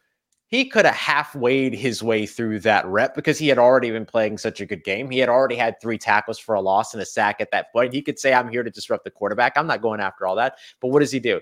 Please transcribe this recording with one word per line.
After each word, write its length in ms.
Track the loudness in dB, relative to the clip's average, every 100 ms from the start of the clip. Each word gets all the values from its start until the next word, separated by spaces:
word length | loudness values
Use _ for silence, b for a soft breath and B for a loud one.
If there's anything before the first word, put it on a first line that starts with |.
| _ _ _ _ -4
he 160 | -2 0
could 160 | 2
have 120 | 2 2
halfwayed 800 | 0 0 -2 -2 2 2 0 -2
his 260 | -4 -4
way 240 | 0 0 -2
through 320 | -6 -4 -2
that 240 | 2 2 2
rep 280 | 0 0
because 240 | 0 -2 0
he 80 | 2
had 100 | 6
already 360 | 6 6 2
been 120 | -4
playing 320 | -4 0 0 -2
such 240 | -6 -6
a 60 | -8
good 160 | -8
game. 260 | -6 -6 -4
He 120 | 0
had 80 | 4
already 260 | 4 4
had 260 | 2 -2 -2
three 160 | -6 -4
tackles 440 | 0 0 0 -8
for 160 | -4 -2
a 40 |
loss 320 | 2 0 0
and 80 | -6
a 60 | -8
sack 300 | -2 -2 -2
at 120 | -4
that 200 | -4 -4
point. 200 | -2 -2
He 100 | -2
could 160 | -8 -4
say, 160 | 2
"I'm 140 | 2 2
here 140 | -4
to 60 | -6
disrupt 340 | -8 -6 -6
the 80 | -6
quarterback. 400 | -6 -4 0 0 0
I'm 120 | -2
not 120 | -2
going 200 | -2 -2
after 260 | -6 -4 -4
all 80 |
that." 240 | 0 -2 -4 b b
But 80 | 0
what 100 | 2
does 140 | 2
he 80 | 0
do? 200 | -2 -2